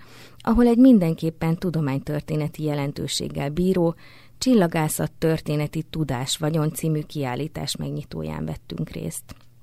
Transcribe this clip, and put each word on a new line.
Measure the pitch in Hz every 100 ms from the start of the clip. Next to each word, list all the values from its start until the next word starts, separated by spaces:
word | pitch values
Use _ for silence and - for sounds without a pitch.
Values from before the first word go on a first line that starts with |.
| - - - -
ahol | - 226 240
egy | 233
mindenképpen | 262 233 165 160 165 160 165 165
tudománytörténeti | 185 156 143 135 143 147 - 151 151 151
jelentőséggel | 151 147 139 139 139 - 160 151 143
bíró, | 151 180 185 170 165 - - - -
Csillagászat | - 240 170 170 156 - 156
történeti | - 165 160 - 151 147 160
tudás | 156 160 147 123 135 -
vagyon | 151 131 151
című | 160 160 151
kiállítás | 147 151 135 127 151 156 151 -
megnyitóján | 147 147 147 160 156 - 156
vettünk | 156 - 165 156
részt. | 165 160 - - - - -